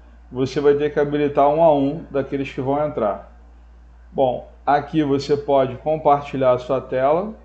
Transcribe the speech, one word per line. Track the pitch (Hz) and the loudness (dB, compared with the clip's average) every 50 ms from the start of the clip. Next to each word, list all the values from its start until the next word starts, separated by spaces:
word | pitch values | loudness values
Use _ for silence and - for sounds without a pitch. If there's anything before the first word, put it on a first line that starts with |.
| - - - - - - | -20 -20 -20 -20 -20 -12
Você | 123 123 135 131 - 156 | -6 -4 -4 -4 -2 2
vai | 143 147 143 | 4 4 4
ter | 139 147 147 147 | 4 2 -2 0
que | 156 | 0
habilitar | 147 147 147 147 147 143 143 143 139 143 | -2 0 0 -2 -2 0 2 2 2 2
um | 151 160 170 | 4 4 4
a | 160 147 | 4 4
um | 143 135 139 156 165 - - | 4 2 0 -2 -6 -8 -6
daqueles | - 139 131 - 147 139 135 135 | -4 -4 -4 -4 -4 -6 -6 -6
que | - 147 | -8 -6
vão | 127 131 139 147 151 | -4 -2 -2 -2 -2
entrar. | 147 139 123 110 101 95 - - - - - - - - - - - - - - - - - - - - | -4 -2 -2 -2 -2 -2 -4 -8 -16 -20 -20 -20 -20 -20 -20 -20 -20 -20 -20 -20 -20 -20 -20 -20 -8 -2
Bom, | - 135 127 123 - - - - - - | 0 0 0 0 -4 -8 -14 -20 -8 -2
aqui | - 143 147 139 - - 156 151 | 0 0 0 0 0 0 0 0
você | 135 139 143 139 - 147 | 2 0 0 0 0 -2
pode | 143 - 147 139 135 135 123 117 113 | -2 0 2 2 2 2 2 -2 -6
compartilhar | - 151 160 156 - 147 143 143 139 - - 131 131 127 123 | -4 -4 -4 -2 0 0 0 0 -2 -4 -4 0 2 2 2
a | 123 | 0
sua | - - 139 127 | 0 -4 -4 -4
tela. | - - 135 127 131 143 156 170 202 220 220 - - | -4 -4 -2 0 2 2 2 0 -2 -6 -10 -14 -20